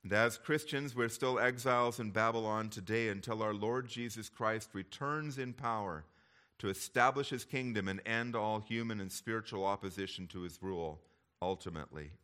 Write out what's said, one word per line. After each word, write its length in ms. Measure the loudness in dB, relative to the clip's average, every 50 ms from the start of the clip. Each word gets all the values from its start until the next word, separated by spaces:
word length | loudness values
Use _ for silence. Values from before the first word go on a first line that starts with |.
| -2
And 100 | 2 4
as 240 | 6 6 6 4 0
Christians, 580 | 0 0 0 0 2 0 -2 -2 -2 -2 0
we're 140 | 0 0 0
still 280 | 2 0 2 2 4 4
exiles 640 | 4 4 2 2 2 4 4 6 4 4 2 -2
in 120 | -4 -2
Babylon 580 | 2 4 4 4 4 2 2 2 0 0 0 -2
today 400 | -6 -8 -2 0 2 2 2 2
until 340 | 0 -2 -2 -2 0 0 2
our 100 | 0 0
Lord 360 | 0 0 0 0 0 -2 -4
Jesus 400 | -6 -6 -6 -6 -6 -8 -10 -12
Christ 400 | _ 0 0 2 2 0 -4 -6 -8
returns 640 | -8 -8 -8 -8 -4 -2 -2 -2 -2 -2 -4 -4 -4
in 160 | -4 -6 -6
power 520 | -4 -2 0 0 0 0 -2 -4 -4 -8 -12 _ _ _ _ _ -20 _ _ _ _
to 100 | -2 -2
establish 600 | -2 -2 -4 0 _ 6 6 6 6 4 -2 -2
his 140 | -2 -6 -6
kingdom 460 | -4 -4 -2 -2 0 0 0 2 0
and 120 | -2 -2 0 0
end 300 | 0 0 0 0 0 0
all 240 | 0 0 0 -2
human 400 | -2 -2 -2 -2 -2 -2 -2 -4
and 100 | -4 -4
spiritual 540 | -6 -8 -4 -2 -2 -2 -2 -4 -2 0 2
opposition 600 | 2 2 0 -2 -6 -4 -4 -4 -4 -4 -8 -10 -10
to 120 | -8 -8
his 220 | -8 -8 -8 -6 -6
rule, 400 | -4 -2 -2 -2 -4 -6 -8 -16 _ _ _ _ _ _ _
ultimately. 720 | -2 -2 -2 -2 -4 -8 -6 -8 -8 -8 -10 -10 -10 -10 -12 -18